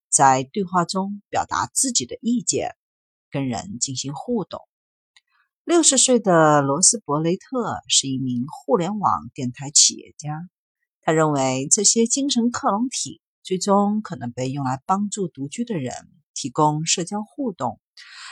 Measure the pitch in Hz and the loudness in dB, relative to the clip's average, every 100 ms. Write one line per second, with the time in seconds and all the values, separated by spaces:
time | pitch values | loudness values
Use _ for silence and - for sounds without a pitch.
0 | _ - 135 131 135 214 175 185 - 190 | _ 4 6 4 0 -6 -2 0 0 -2
1 | 196 202 - 113 - 80 - - 262 240 | -4 -8 -6 -4 -2 -4 -2 -2 -4 -4
2 | 123 - 226 240 - 123 78 - _ _ | -8 -6 -2 -2 0 -2 -4 -8 _ _
3 | _ _ _ 143 135 107 92 120 - 127 | _ _ _ -6 -4 -6 -8 -6 -6 -6
4 | 135 147 - 240 170 - - _ _ _ | -8 -10 -4 -4 -4 -10 -16 _ _ _
5 | _ _ _ _ _ _ - 339 302 262 | _ _ _ _ _ _ 2 4 6 4
6 | - 240 196 165 156 147 139 143 - 220 | 4 4 6 6 6 6 4 2 2 2
7 | - 147 165 190 - 262 190 90 - - | -2 0 0 -2 -4 -4 -4 -6 -2 -2
8 | 139 135 131 123 143 - - 233 170 208 | 0 -2 -2 -2 -6 -8 0 0 0 0
9 | 147 90 98 - 127 123 139 - - - | 0 0 -4 -8 -8 -6 0 2 2 0
10 | - - 147 156 180 _ _ _ _ _ | -14 -14 -10 -10 -12 _ _ _ _ _
11 | - 160 156 143 131 131 147 - 202 226 | 0 2 2 2 2 0 0 2 4 4
12 | 233 277 277 247 233 240 269 202 254 - | 2 0 0 0 0 0 -2 0 -2 -4
13 | - - _ _ - 185 202 196 202 214 | -8 -12 _ _ -6 -2 2 4 4 0
14 | 214 147 120 120 131 143 131 131 - 190 | -4 -8 -8 -4 -4 -2 -4 -4 -2 -2
15 | 208 208 180 - 139 - 240 185 127 - | -2 -4 -6 -6 -8 -6 -4 -4 -4 -8
16 | - _ _ - 131 - 151 151 160 - | -16 _ _ -10 -4 2 2 2 0 -2
17 | 170 208 214 - 262 175 123 - _ - | -2 -6 -8 -6 -6 -4 -6 -6 _ -20
18 | - - - | -20 -20 -20